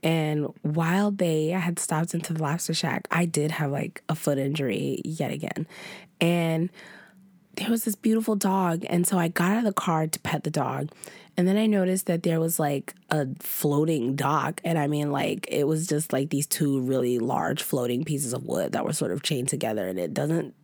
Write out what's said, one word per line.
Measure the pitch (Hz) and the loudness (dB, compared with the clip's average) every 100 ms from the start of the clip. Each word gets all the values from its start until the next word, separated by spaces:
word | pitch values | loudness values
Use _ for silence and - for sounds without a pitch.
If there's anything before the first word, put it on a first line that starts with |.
And | 165 165 156 151 147 - | 2 2 2 0 -2 -4
while | - 151 160 185 208 | -4 0 2 2 2
they | 202 175 156 156 | 2 0 2 2
had | 180 175 170 | 0 -2 -2
stopped | - 156 165 | -2 -2 0
into | 170 160 | -2 -4
the | 160 | -2
lobster | 156 170 - | -2 -2 -2
shack, | 165 165 - - | -2 0 -2 -2
I | 165 175 | 0 2
did | 160 151 | 2 0
have, | 156 147 | 0 -2
like, | 139 - - _ | -2 -4 -8 _
a | 156 | -2
foot | - 139 | 0 0
injury | 139 151 135 98 139 135 - | 0 0 -2 -2 -2 -4 -6
yet | 160 139 | -6 -4
again. | 147 156 - 165 - - - - _ | -4 -6 -6 -8 -10 -18 -18 -20 _
And | 170 175 165 160 175 - - - - - - - _ - | 2 4 2 0 -2 -4 -20 -20 -20 -20 -20 -20 _ -8
there | 190 | -2
was | 226 226 | 0 0
this | 202 | 0
beautiful | 220 220 220 208 | 2 2 2 2
dog. | 196 190 180 165 - | 2 4 2 0 0
And | 175 175 | 2 4
so | 190 | 4
I | 170 | 2
got | 170 180 | 2 2
out | 214 | 4
of | |
the | 233 | 2
car | 190 - 160 160 | 0 0 2 2
to | - | -2
pet | - 156 | -2 -2
the | - | 0
dog. | 151 131 135 143 - - - - - | 0 -2 -2 -6 -10 -18 -18 -10 0
And | 180 | 2
then | 196 | 4
I | 220 | 4
noticed | 208 185 185 - | 4 2 0 0
that | 170 | 0
there | 170 165 | 2 2
was, | 165 170 | 0 2
like, | 151 139 - - _ | 0 0 -4 -16 _
a | 156 135 139 | 0 0 -4
floating | - - 147 143 160 156 120 139 | -8 -2 2 2 2 2 0 0
dock. | 135 151 135 170 - | 2 2 0 -4 -2
And | 165 | 0
I | 147 | 2
mean, | 147 147 | 0 0
like, | 143 147 - - | 0 -2 -4 -4
it | - 143 | 0 2
was | 156 165 | 0 0
just, | 151 151 | -2 0
like, | 135 143 | -2 0
these | 139 151 | -2 -2
two | - 147 135 | 0 2 2
really | 127 131 123 123 | 2 2 2 2
large | 117 135 - 143 | 0 0 0 -2
floating | - 139 123 123 | -2 -2 0 -2
pieces | 156 143 139 | -2 -2 -2
of | 127 - | -6 -4
wood | - 82 | -2 0
that | - - | -2 -2
were | |
sort | 156 131 | -2 -2
of | 107 | -2
chained | - 143 123 | -2 -2 -2
together. | - 113 107 92 | -2 -2 -2 -2
And | 92 | -2
it | 87 | -2
doesn't | - 143 165 147 - | -2 0 0 -2 -10